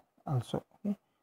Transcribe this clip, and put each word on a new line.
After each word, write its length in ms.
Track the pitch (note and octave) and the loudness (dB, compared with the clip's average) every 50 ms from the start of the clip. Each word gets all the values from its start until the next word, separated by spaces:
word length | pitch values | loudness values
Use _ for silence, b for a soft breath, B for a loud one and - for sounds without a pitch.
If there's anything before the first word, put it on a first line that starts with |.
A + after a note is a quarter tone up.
| - _ _ _ _ | -8 _ _ _ _
also. 380 | F3+ C#3+ B2 - - - - - _ - | 0 0 0 0 0 -4 -4 -4 _ -16
Okay, 220 | _ - G3+ G3+ - _ _ _ _ | _ -2 -2 -2 -2 _ _ _ _